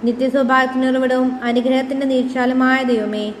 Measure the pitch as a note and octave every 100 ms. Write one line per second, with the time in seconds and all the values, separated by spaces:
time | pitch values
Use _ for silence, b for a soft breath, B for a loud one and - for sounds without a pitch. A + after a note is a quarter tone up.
0 | A#3 A#3 C4 C4 B3 C4 C4 B3+ C4 C4
1 | B3+ B3+ B3+ B3+ A#3+ A#3+ B3 C4 C4 C4+
2 | C4+ C4 B3+ C4 B3 B3+ B3+ C4 B3+ A#3
3 | G#3+ G#3+ G#3 G#3+